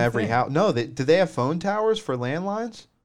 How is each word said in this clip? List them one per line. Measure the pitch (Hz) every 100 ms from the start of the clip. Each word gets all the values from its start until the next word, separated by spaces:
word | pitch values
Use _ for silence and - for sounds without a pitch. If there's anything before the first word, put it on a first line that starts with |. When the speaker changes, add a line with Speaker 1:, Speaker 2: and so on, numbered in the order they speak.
| 120
Speaker 1:
every | 117
Speaker 2:
thing. | 107
Speaker 1:
house. | 117 123
No, | 147 208
they, | 120 120
did | 123 135
they | 175
have | 180
phone | - 127 170
towers | 196 208 220 214
for | - 127
landlines? | 123 156 196 208 233 220 - _